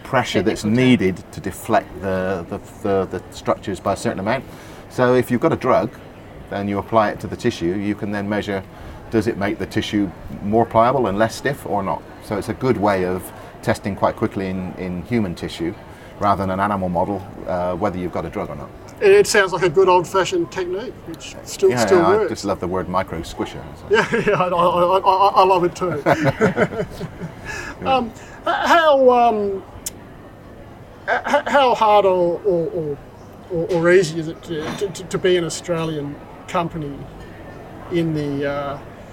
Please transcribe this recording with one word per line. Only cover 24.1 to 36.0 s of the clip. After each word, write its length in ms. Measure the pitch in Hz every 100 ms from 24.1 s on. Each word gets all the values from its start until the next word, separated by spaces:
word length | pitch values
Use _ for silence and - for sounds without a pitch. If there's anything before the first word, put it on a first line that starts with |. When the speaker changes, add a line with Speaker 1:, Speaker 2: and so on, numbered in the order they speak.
| 233
Speaker 2:
<laughs> 100 | 208
yeah, 160 | 180
I, 60 | 180
I, 500 | 175 175 175 175 190
I, 0 |
I, 300 | 190 190 196
I 160 | -
love 200 | 185 185
it 100 | 175 -
too. 260 | 180 151
<laughs> 840 | 160 220 143 - 208 - - 226 - - 190 - 175 - - - - -
Speaker 1:
Yeah. 140 | 185
Speaker 2:
Um, 180 | 262 226 - - - 320
h-, 200 | - 240
how, 440 | 339 311 277 254
um, 520 | 247 233 214 202 190 - - - - - - - - - - - - - - -
h-, 120 | 247 -
h-, 220 | 285 -
how 260 | 277 262
hard 300 | - 220 208
or, 360 | 196 185 175 165
or, 220 | 208 170 160
or, 280 | 180 151 139 - - - - -
or, 220 | 170 170
or 180 | 170 170
easy 280 | 185 156 165
is 80 | 160
it 140 | 165
to, 340 | - 156 160 156
to, 120 | 202
to, 140 | -
to 140 | - 190
be 180 | 185 180
an 80 |
Australian 720 | 160 - - 165 160 151